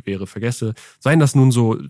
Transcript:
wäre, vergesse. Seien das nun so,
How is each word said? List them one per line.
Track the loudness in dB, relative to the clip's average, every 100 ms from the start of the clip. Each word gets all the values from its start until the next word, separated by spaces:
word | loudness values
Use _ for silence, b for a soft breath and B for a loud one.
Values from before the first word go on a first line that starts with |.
| -10
wäre, | -8 -10
vergesse. | -8 -6 -6 -8 B B B
Seien | 0 2
das | 4 4
nun | 4
so, | 2 0 -2 -8